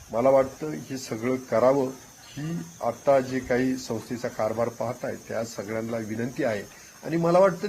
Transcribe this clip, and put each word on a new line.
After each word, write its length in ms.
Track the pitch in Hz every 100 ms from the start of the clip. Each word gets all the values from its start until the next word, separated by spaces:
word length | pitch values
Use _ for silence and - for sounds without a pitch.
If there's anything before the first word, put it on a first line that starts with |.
| -
मला 180 | 110 131
वाटतं 380 | 135 131 - 151
हे 300 | 151 - 131
सगळं 380 | - 117 120 131
करावं, 520 | - 113 123 139 131 131 - - - -
ही 200 | 151 170 170 -
आता 360 | 117 117 - 139
जे 200 | 127 131
काही 380 | 127 123 131 127
संस्थेचा 500 | - 113 - 120 120
कारभार 420 | - 110 110 117
पाहताय 460 | 117 113 123 131 101 -
त्या 160 | 107
सगळ्यांना 540 | 113 - 101 113 113 117
विनंती 460 | 107 110 120 143
आहे 200 | 131 104 101 - - -
आणि 140 | - 165
मला 220 | 165 175
वाटतं 280 | 196 -